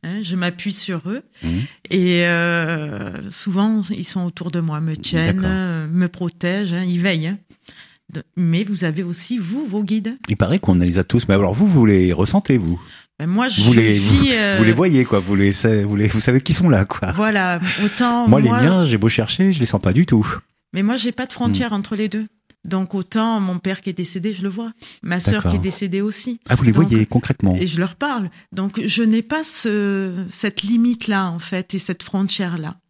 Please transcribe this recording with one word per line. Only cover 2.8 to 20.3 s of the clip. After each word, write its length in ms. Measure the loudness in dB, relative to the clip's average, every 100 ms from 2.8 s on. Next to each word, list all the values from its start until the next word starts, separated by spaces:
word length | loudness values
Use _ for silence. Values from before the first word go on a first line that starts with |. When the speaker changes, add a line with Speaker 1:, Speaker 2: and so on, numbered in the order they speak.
| -6 -8 -8 -10 -10
Speaker 1:
souvent 520 | -8 -4 0 2 0 -2
ils 140 | -6
sont 180 | -6 -4
autour 280 | -6 -6 -6
de 80 | -4
moi, 200 | -2 -2
me 140 | -4 -4
tiennent, 400 | -2 0 0 0
Speaker 2:
D'accord. 140 | 0
Speaker 1:
euh, 360 | 0 -2 -4 -2
me 200 | 0 0
protègent, 640 | -2 -6 -4 -2 -2 -2
hein, 120 | -2
ils 160 | -2 0
veillent, 260 | 0 0 -2
hein. 120 | -6 _ _ -20 -20 -20 _ _
De, 100 | -16 -12 -2
mais 280 | 0 0
vous 200 | 0 -2
avez 180 | -2 -2
aussi, 340 | -6 -8 -6 -6
vous, 300 | -4 -4 -4
vos 160 | -4
guides. 340 | -2 -2 -2 -10 -4
Speaker 2:
Il 80 | 0
paraît 200 | 2 2
qu'on 140 | 4 4
les 220 | 4 2
a 60 |
tous, 240 | 2 0 4
mais 60 |
alors 180 | 2 4
vous, 140 | 2 4
vous 180 | 6
les 280 | 6 6 4
ressentez, 420 | 2 2 2 2 0
vous ? 240 | 2 -4 -6 -20 _ _
Speaker 1:
Ben, 80 | -2
moi, 220 | 0 0
je 120 | 2
Speaker 2:
Vous 140 | 6
les, 180 | 6 6
Speaker 1:
vis, 160 | 4 4
Speaker 2:
vous, 180 | 4 4
Speaker 1:
euh, 240 | 2 2 4
Speaker 2:
vous 80 |
les 80 | 4
voyez, 320 | 4 4 4
quoi. 140 | 4 0
Vous 160 | 2
les 180 | 2 2
sa-, 300 | 2 2 2
vous 120 | 0 0
les, 100 | 0
vous 120 | 2
savez 200 | 2 2
qu'ils 140 | 2
sont 160 | 2 4
là, 140 | 4 2
quoi. 260 | -2 -4
Speaker 1:
Voilà. 460 | -2 0 0 0 -2 -4 -2
Autant 420 | -2 0 0 2 4
Speaker 2:
Moi, 120 | 4
Speaker 1:
moi 0 |
Speaker 2:
les 100 | 4 4 4
miens, 200 | 4 2
j'ai 100 | 2
beau 120 | 2
chercher, 420 | 0 -4 0 2
je 60 | 2
les 60 | 0
sens 160 | 0
pas 100 | 2
du 140 | 2 4
tout. 200 | 2 2